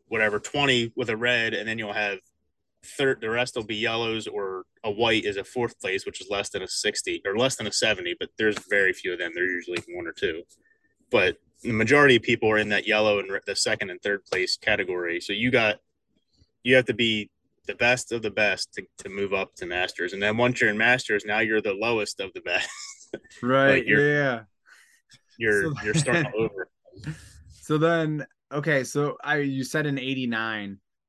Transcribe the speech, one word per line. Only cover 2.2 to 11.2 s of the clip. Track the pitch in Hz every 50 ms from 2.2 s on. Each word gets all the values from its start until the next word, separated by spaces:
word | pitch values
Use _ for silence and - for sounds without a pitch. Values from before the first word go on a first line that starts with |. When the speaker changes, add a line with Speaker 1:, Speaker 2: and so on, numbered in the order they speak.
| - _ _ _ _ _ _ _ _ _ _ _
Speaker 1:
third, | - - - - 139 135 127 107
the | 113 110
rest | 113 120 123 120 -
will | 123 107
be | 101 110
yellows, | 107 113 117 113 117 117 113 113 110 101
or | - - 104 98 95 92 92 90 - _ _ -
a | 110
white | 101 104 117 113 113 107 101
is | 104 98
a | 98 98
fourth | - - 123 120 117 - -
place, | - 95 95 98 -
which | 98 - -
is | 95 95
less | 101 101 98 -
than | - 98
a | 92 90
sixty | - - - 107 101 - - - 85 82 -
or | 101 98
less | 113 127 135 131
than | - 113
a | 104
seventy, | - - 120 110 104 92 90 87 87 -
but | 90 - _
there's | - 110 107 104 92 - -
very | 101 101 98 92
few | 90 - - 92 90
of | 85
them. | 87 85 82
There's | 87 90 92 90 87 85
usually | 87 87 85 - - 87
one | 87 85
or | 82
two, | - - 107 90 80 82 87 _ _ _ _ _ _ _ _ _ _ _ _ _
but | - 110